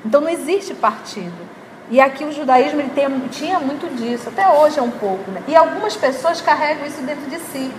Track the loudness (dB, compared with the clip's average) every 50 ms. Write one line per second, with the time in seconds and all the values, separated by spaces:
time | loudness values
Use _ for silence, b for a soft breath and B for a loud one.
0 | -4 4 2 4 4 4 -2 -2 -2 -2 -2 -2 -2 -4 -8 0 0 0 0 -2
1 | -12 -12 -12 -10 -10 -10 -10 -12 -16 -18 -18 -20 -20 -20 -20 -20 -12 0 4 4
2 | 4 4 2 -4 -8 -8 -6 -6 2 4 6 6 6 4 0 -2 -4 -2 0 0
3 | 0 0 0 -2 -4 -6 -8 -6 -4 -2 -2 -2 -2 -2 -4 -4 -8 -8 -6 -6
4 | -4 -4 -4 -4 -6 -8 -2 2 4 6 6 8 6 6 4 2 -2 -2 -2 -4
5 | -4 -4 -4 -4 -6 -8 -10 -10 -6 4 6 6 6 6 2 -2 -4 -4 -4 0
6 | 0 0 0 0 -2 -2 -2 0 2 2 2 2 2 -2 -2 -2 -4 -10 -8 -8
7 | -8 -8 -8 -8 -8 -10 -10 -10 -10 -10 -8 -8 -8 -8 -8